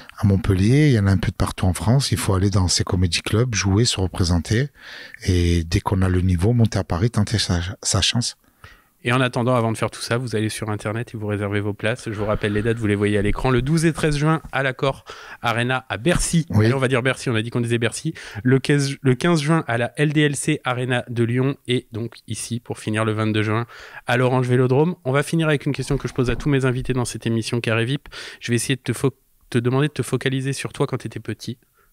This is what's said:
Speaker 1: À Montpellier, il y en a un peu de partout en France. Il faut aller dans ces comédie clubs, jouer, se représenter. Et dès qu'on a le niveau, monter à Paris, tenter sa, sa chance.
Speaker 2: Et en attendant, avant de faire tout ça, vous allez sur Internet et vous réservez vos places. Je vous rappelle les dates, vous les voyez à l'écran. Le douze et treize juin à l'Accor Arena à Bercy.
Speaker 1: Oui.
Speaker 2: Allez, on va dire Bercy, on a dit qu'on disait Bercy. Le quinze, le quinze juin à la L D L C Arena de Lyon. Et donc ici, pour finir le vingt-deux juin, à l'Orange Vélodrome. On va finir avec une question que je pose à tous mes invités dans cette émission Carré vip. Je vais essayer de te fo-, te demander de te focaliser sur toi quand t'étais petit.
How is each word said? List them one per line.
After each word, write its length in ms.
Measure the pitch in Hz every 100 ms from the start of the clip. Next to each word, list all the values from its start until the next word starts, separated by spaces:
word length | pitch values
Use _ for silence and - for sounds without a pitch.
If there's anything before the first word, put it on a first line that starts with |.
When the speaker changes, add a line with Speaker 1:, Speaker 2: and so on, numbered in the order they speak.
| - -
Speaker 1:
À 80 | 104
Montpellier, 640 | 92 - 92 104 139 151
il 40 |
y 60 | 117
en 80 | 98
a 40 |
un 60 | 95
peu 140 | -
de 60 | -
partout 300 | 92 - 92
en 60 |
France. 380 | 87 107 135 131
Il 60 | 90
faut 160 | -
aller 160 | 95 101
dans 180 | 98 92
ces 160 | -
comédie 380 | 101 90 90 -
clubs, 320 | - 104 127
jouer, 320 | 101 98 98 120
se 160 | -
représenter. 680 | 92 - 85 87 - 113 143 - - - - - -
Et 380 | 90 87 85
dès 160 | 82 90
qu'on 220 | - 95
a 80 | 92
le 120 | 90
niveau, 300 | 92 87 98
monter 280 | 120 110 101
à 40 |
Paris, 280 | 92 85 117
tenter 260 | - 101 104
sa, 240 | - 87 85 87
sa 200 | - 101
chance. 340 | - 120 117 - _ _ - - _ _
Speaker 2:
Et 80 | 120
en 80 | 123
attendant, 360 | 127 127 120 127
avant 160 | 113
de 60 | 113
faire 100 | 110
tout 100 | -
ça, 200 | - 117
vous 160 | 127 110
allez 140 | 110
sur 200 | - 107
Internet 460 | 104 110 110 117 110
et 20 |
vous 80 | 104
réservez 340 | 101 101 104
vos 140 | 104
places. 300 | 101 110 120 -
Je 60 |
vous 140 | 104 104
rappelle 280 | 104 107
les 80 | 104
dates, 160 | 113 117
vous 80 | 107
les 80 |
voyez 240 | 101 104 104
à 60 |
l'écran. 260 | 101 104 131
Le 140 | 123
douze 200 | 127 165 165
et 80 |
treize 220 | 156 160 143
juin 280 | 151 160 -
à 100 | 131
l'Accor 440 | 135 127 139 131 - - - -
Arena 460 | 120 110 120 131 -
à 80 | 104
Bercy. 480 | 135 175 - 170 -
Speaker 1:
Oui. 140 | 104 110
Speaker 2:
Allez, 100 | 135
on 20 |
va 100 | 127
dire 140 | 127
Bercy, 300 | 131 127 -
on 20 |
a 80 | 113
dit 80 | 117
qu'on 120 | 123
disait 180 | 117 117
Bercy. 340 | 117 - 160 - - 104
Le 160 | 127 131
quinze, 380 | - 147 139 139
le 140 | 135 127
quinze 260 | 175 170
juin 220 | 143 165 -
à 120 | 117
la 120 | 120 -
L 160 | 151
D 80 | 151
L 140 | 147 139
C 260 | - 151
Arena 400 | - 123 127 123 -
de 140 | 117
Lyon. 340 | 117 123 131 139 -
Et 200 | 123 -
donc 260 | 107 117 - -
ici, 320 | 110 - 117
pour 180 | - 110
finir 260 | - 107
le 100 | 110
vingt-deux 280 | 107 110 107
juin, 240 | 107 107 117 - - - -
à 120 | 123
l'Orange 300 | 127 127 123
Vélodrome. 460 | 127 127 131 170 175
On 80 | 131
va 120 | 139
finir 240 | 147 165 156
avec 180 | 151 151
une 80 |
question 240 | 135 131 135
que 100 | -
je 60 |
pose 160 | - 123
à 60 | 120
tous 140 | 151
mes 160 | 135 131
invités 280 | 127 123
dans 120 | 131 120
cette 200 | 110 117
émission 340 | 113 107 120
Carré 260 | 117 113 113
vip. 220 | 143 - - - -
Je 120 | -
vais 40 | 117
essayer 200 | - 131
de 60 |
te 120 | -
fo-, 240 | 113 135 - _ _ -
te 80 | 123
demander 300 | 120 131 147
de 60 |
te 100 | -
focaliser 500 | 123 131 135 131 131
sur 200 | 135 -
toi 120 | - 143
quand 120 | 120
t'étais 220 | 117 117
petit. 380 | 110 107 - 113 _ _ _